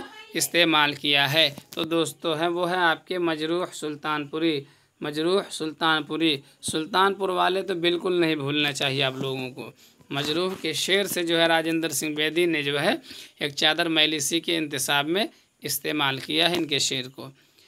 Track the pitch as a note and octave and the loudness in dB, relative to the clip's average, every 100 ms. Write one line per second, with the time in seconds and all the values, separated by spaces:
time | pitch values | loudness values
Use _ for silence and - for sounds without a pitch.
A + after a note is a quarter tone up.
0 | - - - E3 - E3+ E3+ D#3 D3 C#3 | 0 -16 -8 -4 0 4 4 4 4 2
1 | D3 C#3+ C#3 D#3 D3 C#3 - - D#3+ E3 | 2 2 4 4 2 0 -12 -8 -2 0
2 | D3+ - E3+ D3+ F3 E3+ F3 F#3 E3+ D#3 | 0 -2 -4 -2 -2 -2 -2 2 2 2
3 | - F#3 E3+ D#3 D#3 F3 E3+ - D3+ D3 | -2 -2 -2 -2 -2 -2 -4 -6 -8 -6
4 | D#3 D3+ C#3+ D#3+ E3 D3 C#3 _ _ - | -4 -4 -4 -2 0 0 -6 _ _ -10
5 | D3+ D3+ E3 G3 - - D#3 D3 D#3+ D#3 | -6 -2 0 0 -2 -6 -8 -2 0 2
6 | D3 D#3 D#3+ C#3 - _ - D#3 D#3 F#3 | 0 0 2 0 -4 _ -6 -4 0 4
7 | G3+ G3+ F#3+ F3+ F3+ F#3+ F#3 F3 F3 F3 | 4 2 -2 2 2 2 -2 0 0 0
8 | F#3 F3 E3 D3+ C#3 D3 D3 C#3 C#3+ C3+ | 0 2 2 2 0 0 0 0 -2 2
9 | C3+ C3 C3+ C3 B2+ C3 A#2 - - _ | 0 0 -4 -4 -6 -10 -14 -16 -20 _
10 | - C#3 D3 D#3+ F#3 F#3+ D#3+ C#3+ - G3 | -8 -4 -2 -2 -2 -4 -4 -4 0 0
11 | F#3 F3+ E3+ E3 E3 E3 E3 E3 D#3+ C#3 | 0 -2 0 2 4 4 2 0 0 -2
12 | D#3 D3+ D#3 D#3 F3 D3+ C#3+ C#3+ F3 C4+ | -4 0 0 2 2 2 0 0 0 0
13 | - - - - D3+ C#3 D#3 D#3 E3+ D#3+ | -6 -18 -18 -6 -6 0 2 2 2 4
14 | D3+ D#3 C3+ E3 E3+ E3 D3+ C#3 C#3+ C#3+ | 4 2 -2 -2 0 -2 -2 -4 0 0
15 | D3 F#3 A#3 _ _ _ D3 - D#3 D3+ | 2 0 -2 _ _ _ -6 -4 -4 0
16 | C#3 C3+ C#3+ D#3 E3+ F3 D3 C3+ - C3+ | 0 -2 -2 0 2 2 0 0 0 -2
17 | B2+ C3+ C3 C3+ _ _ | -6 -12 -16 -16 _ _